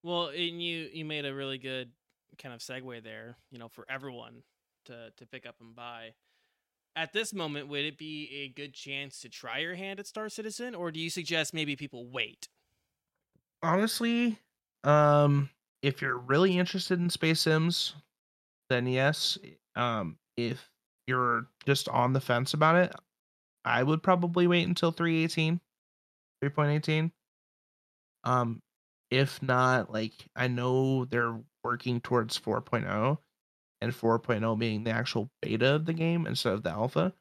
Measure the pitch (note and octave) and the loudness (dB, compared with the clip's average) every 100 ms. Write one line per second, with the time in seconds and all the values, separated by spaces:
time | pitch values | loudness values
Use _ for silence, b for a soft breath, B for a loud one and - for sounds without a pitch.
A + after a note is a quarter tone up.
0 | E3+ F3 E3+ D3+ E3+ E3+ E3+ E3 D#3 D#3+ | -4 -4 -4 -4 -4 -4 -6 -6 -8 -10
1 | D#3 D3+ C#3+ C3+ C3+ C3+ C3 C3 B2 _ | -8 -6 -6 -6 -8 -8 -8 -10 -10 _
2 | _ _ _ - C#3 A#2 - C3 B2+ A#2+ | _ _ _ -20 -18 -16 -12 -12 -12 -14
3 | A2 A2 A2+ A#2+ _ A#2+ A#2 - A2+ C3 | -14 -16 -16 -20 _ -20 -20 -20 -10 -10
4 | C3+ A#2+ A#2 A#2+ _ _ _ _ - A#2+ | -10 -14 -18 -20 _ _ _ _ -20 -20
5 | A2+ _ A#2+ C3 A#2+ - A#2 A2+ A#2+ A#2 | -20 _ -20 -18 -18 -20 -20 -18 -16 -16
6 | A2+ A2+ _ _ _ _ _ _ _ - | -18 _ _ _ _ _ _ _ _ -8
7 | D#3+ G#3 A3 G3+ D#3+ D3 C#3+ C#3+ D3 C#3+ | -6 -4 -6 -4 -6 -6 -6 -4 -6 -6
8 | D#3 D3+ D3+ C#3 C#3 B2+ C#3+ C3 C#3 C#3 | -12 -12 -12 -12 -12 -12 -16 -14 -12 -10
9 | C#3+ - A#2+ - B2 B2 E3 F3+ G3 G3 | -10 -14 -18 -14 -8 -6 -6 -8 -10 -12
10 | G3+ - G#3+ G#3+ G#3+ G#3 B3 G#3+ F3 D#3+ | -12 -10 -10 -8 -10 -10 -10 -6 -6 -4
11 | E3 F3+ D3+ E3 D3+ E3 D3+ C#3 C#3+ B2 | -6 -6 -4 -2 -2 -4 -4 -4 -8 -12
12 | A#2+ B2+ A2 - - _ _ _ _ _ | -12 -6 -8 -8 -20 _ _ _ _ _
13 | _ _ _ _ _ _ E3 F3+ A3 - | _ _ _ _ _ _ 0 2 2 0
14 | A#3 A#3 A#3+ G#3+ _ _ _ _ - D3+ | 0 2 0 -2 _ _ _ _ 4 6
15 | D3 D3 D3 C#3+ C#3 _ _ _ C#3+ C3+ | 8 8 6 6 2 _ _ _ -4 -2
16 | C#3 B2 B2 C#3+ F#3+ F3+ F3+ F#3+ - F3+ | -4 -4 2 4 6 4 0 -2 -2 0
17 | F3 - D#3+ D#3+ - D#3 E3 F3 - - | 0 0 2 2 4 4 2 0 -4 -8
18 | _ _ _ _ _ _ _ B2 B2 B2+ | _ _ _ _ _ _ _ 0 2 2
19 | C3+ D#3 - - - - _ - A#2+ A2+ | 2 2 -2 -4 -8 -20 _ -2 -2 0
20 | F2+ D#2+ _ - A#2+ C3 - _ _ _ | -4 -8 _ -4 -4 -4 -10 _ _ _
21 | - B2+ B2 A#2 A#2+ _ - C#3 - B2 | -2 0 2 0 -4 _ 2 2 2 2
22 | B2 C3 - A#2+ C3 D#3 D#3 E3+ F3+ - | 4 2 2 0 2 4 6 6 4 -2
23 | _ _ _ _ _ _ - A#2+ C3+ D#3+ | _ _ _ _ _ _ 0 2 4 2
24 | - F3+ F3 F3 F3 F3 F3 E3+ E3+ E3 | 4 2 2 2 4 4 2 2 0 2
25 | E3+ D#3+ E3 - D#3+ F3 _ _ _ _ | 0 2 0 2 0 0 _ _ _ _
26 | _ _ _ _ C#3+ C#3+ D3 D3 D3+ D#3 | _ _ _ _ -2 2 2 2 2 0
27 | E3 _ _ _ _ _ _ _ _ _ | 0 _ _ _ _ _ _ _ _ _
28 | _ _ B2 B2+ A#2 A2+ _ _ _ _ | _ _ 0 0 0 -4 _ _ _ _
29 | _ B2+ C#3 - C3+ B2 B2+ B2+ F#2+ G#2+ | _ 2 2 0 0 4 6 4 2 -2
30 | A2 - - - B2+ A#2+ B2 C3 C3+ C3+ | -4 -6 -16 -4 -2 0 2 2 4 2
31 | B2+ A#2+ A#2 A2+ B2 _ - A#2+ B2+ A#2+ | 0 0 0 -2 -12 _ -6 -4 -2 -2
32 | - B2 A2 - - G#2 - A#2 G#2 G#2 | 2 0 0 -4 -2 -4 0 -2 -2 0
33 | A#2 D3+ _ _ _ _ _ _ A2 - | 0 0 _ _ _ _ _ _ -6 0
34 | A2+ A2+ - A2 A2+ A2 A2+ G#2+ A2+ A2+ | 4 2 2 0 0 0 0 -2 -2 -2
35 | B2+ A2+ A2+ _ - A2+ B2+ D3 D#3+ E3 | -2 -4 -6 _ -4 2 2 2 0 0
36 | E3 E3+ D#3+ C3 A#2+ G#2 F2+ E2 B2 D#3 | 0 0 0 -2 -2 -2 -2 -2 -2 0
37 | F3+ - | -2 -2